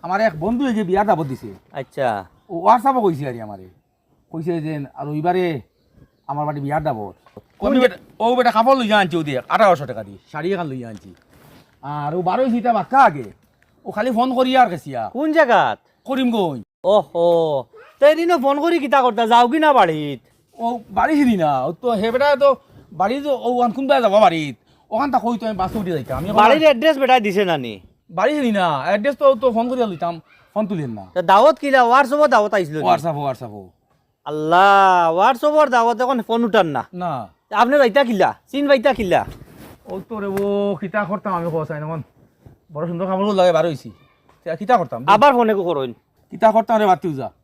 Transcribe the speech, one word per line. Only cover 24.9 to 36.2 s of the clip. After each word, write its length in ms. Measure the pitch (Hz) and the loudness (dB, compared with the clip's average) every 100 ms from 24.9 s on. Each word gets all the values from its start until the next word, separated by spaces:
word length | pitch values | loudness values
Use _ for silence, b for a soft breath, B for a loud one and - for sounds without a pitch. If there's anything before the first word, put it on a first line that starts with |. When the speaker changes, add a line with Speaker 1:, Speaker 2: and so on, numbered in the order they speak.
Speaker 1:
ওখান 200 | 220 277 | -4 0
তা 80 | 247 | -2
কই 180 | 214 240 | -2 -4
তো 100 | 226 | -6
আমি 100 | 202 | -6
বাসে 200 | 185 226 | -6 -6
উঠে 140 | 185 | -6
যাইতাম। 260 | 160 123 131 | -6 -6 -8
আমি 120 | 175 | -2
এখন 80 | 208 | 4
Speaker 2:
বাড়ির 240 | 214 294 | 4 6
অ্যাড্রেস 360 | 311 247 311 277 | 4 4 2 2
বেটা 220 | 262 254 | 2 2
দিছে 260 | 208 185 190 | 2 0 0
নানি? 340 | 156 120 101 - _ _ | -2 -4 -12 -18 _ _
Speaker 1:
বাড়ি 260 | 165 220 302 | -2 -2 0
চিনি 160 | 254 | -2
না। 280 | 208 175 143 | 0 0 -2
অ্যাড্রেস 380 | 147 202 214 277 | -2 -2 -2 2
তো, 180 | 285 262 | 2 2
তো 160 | 254 | 0
ফোন 180 | 226 240 | -2 -4
করিয়া 180 | 254 226 | -2 -4
লইতাম। 340 | 170 175 165 _ _ _ | -4 -8 -8 _ _ _
ফোন 140 | 202 208 | -6 -4
তুলেন 220 | 185 139 | -4 -6
না। 160 | 107 92 | -10 -8
Speaker 2:
তা 80 | 180 | -4
দাওয়াত 380 | 170 196 269 262 | 4 6 6 4
কিলা? 240 | 285 262 | 0 2
WhatsApp-ও 440 | 240 254 269 285 302 | 4 4 2 2 4
দাওয়াত 260 | 240 208 | 4 2
আইছিল 240 | 208 165 156 | -2 -4 -4
নি? 120 | 180 | 0
Speaker 1:
WhatsApp-ও, 360 | 170 165 147 143 | 0 0 -4 -6
WhatsApp-ও। 440 | 127 123 104 95 _ _ _ _ _ 139 | -8 -12 -16 -20 _ _ _ _ _ -10
Speaker 2:
আল্লাহ, 880 | 151 156 170 196 196 190 185 165 165 | -6 2 4 6 6 6 4 2 2
WhatsApp-ওর 540 | 214 254 302 302 294 | 0 2 0 2 2
দাওয়াত 320 | 240 233 226 | 2 0 0
এখন 200 | 247 262 | -2 -2